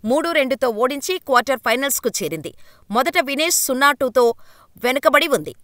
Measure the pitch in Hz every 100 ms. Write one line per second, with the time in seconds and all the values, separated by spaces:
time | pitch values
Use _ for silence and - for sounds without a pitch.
0 | 208 277 330 320 262 262 254 214 254 285
1 | - 370 - 247 240 254 226 240 277 -
2 | 233 - 156 160 147 - - - - 214
3 | 269 349 269 277 330 - - 254 277 277
4 | 262 - 240 - - - _ - 247 269
5 | 311 285 320 247 151 -